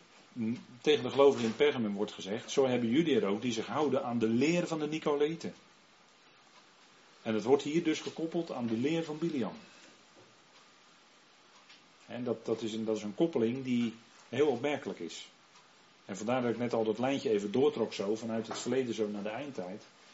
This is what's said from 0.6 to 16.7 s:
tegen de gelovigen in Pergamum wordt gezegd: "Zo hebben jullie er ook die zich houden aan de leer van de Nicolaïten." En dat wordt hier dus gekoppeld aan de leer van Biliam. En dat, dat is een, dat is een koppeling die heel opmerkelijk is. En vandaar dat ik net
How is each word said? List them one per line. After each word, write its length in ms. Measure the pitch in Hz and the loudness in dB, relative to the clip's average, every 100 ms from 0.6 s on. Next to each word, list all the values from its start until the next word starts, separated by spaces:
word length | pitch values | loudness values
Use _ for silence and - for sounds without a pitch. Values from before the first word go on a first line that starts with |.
| - 123 | -8 -4
tegen 220 | - 143 | 2 2
de 80 | 123 | 2
gelovigen 360 | 120 139 120 113 | 8 8 8 0
in 100 | 107 | 4
Pergamum 380 | 147 131 110 | 2 4 -2
wordt 180 | 101 104 | -2 -4
gezegd: 380 | - 95 113 - | -4 -6 -6 -2
"Zo 160 | - 131 | 2 4
hebben 220 | 123 117 | 4 2
jullie 320 | 127 165 123 | 2 4 4
er 60 | 98 | 2
ook 160 | 104 | 0
die 100 | 123 | -2
zich 140 | 110 98 | -4 -4
houden 380 | 123 151 123 | -2 0 0
aan 140 | 135 120 | 0 0
de 100 | 110 | 2
leer 380 | 113 143 175 170 | 4 4 2 0
van 120 | 156 | -2
de 100 | 151 | -4
Nicolaïten." 680 | 156 151 143 147 165 190 - - - - - - - - - - - - - - - - - | -2 0 2 2 0 -8 -12 -20 -20 -20 -20 -20 -20 -20 -20 -20 -20 -20 -20 -20 -20 -20 -12
En 100 | - | -4
dat 120 | 110 | -2
wordt 180 | 101 143 | 4 2
hier 200 | - 160 | 4 0
dus 180 | 156 151 | 0 -2
gekoppeld 520 | - 131 160 170 165 | -4 -6 -4 -4 -4
aan 140 | 135 120 | -4 -2
de 100 | 113 | 0
leer 280 | 131 165 | 0 0
van 140 | 160 151 | -2 -4
Biliam. 360 | 170 151 101 - - - - - - - - - - - - - - - - - - - - - - - - - - | -2 -2 -4 -6 -18 -20 -20 -20 -20 -20 -20 -20 -20 -20 -20 -20 -20 -20 -20 -20 -20 -20 -20 -20 -20 -20 -20 -20 -14
En 180 | 113 | -8
dat, 200 | 123 113 | -4 -4
dat 180 | - 110 | -2 -2
is 100 | 113 | -2
een, 120 | 110 | -4
dat 120 | 110 107 | -2 -2
is 60 | |
een 120 | 104 | -4
koppeling 500 | 101 165 135 113 131 | 0 0 2 0 0
die 300 | 127 123 117 110 - - - | 0 0 0 -4 -18 -20 -10
heel 180 | 120 151 | 0 2
opmerkelijk 520 | 117 143 143 110 92 | 2 -2 -2 -6 -8
is. 300 | 82 - - - - - - - - - | -10 -10 -16 -20 -20 -20 -20 -20 -20 -20
En 120 | - 95 | -12 -8
vandaar 260 | 107 127 | -2 0
dat 80 | 120 | 0
ik 80 | 110 | -2
net 140 | 120 | 0